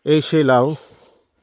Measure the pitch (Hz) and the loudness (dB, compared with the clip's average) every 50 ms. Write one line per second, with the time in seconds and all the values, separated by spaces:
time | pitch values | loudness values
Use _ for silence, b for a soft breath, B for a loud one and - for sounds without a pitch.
0 | _ 143 151 156 143 - - 160 147 131 131 123 127 147 156 B B B B B | _ -2 0 0 0 0 -2 0 2 2 2 2 2 0 -4 B B B B B
1 | B B B B B B _ _ | B B B B B B _ _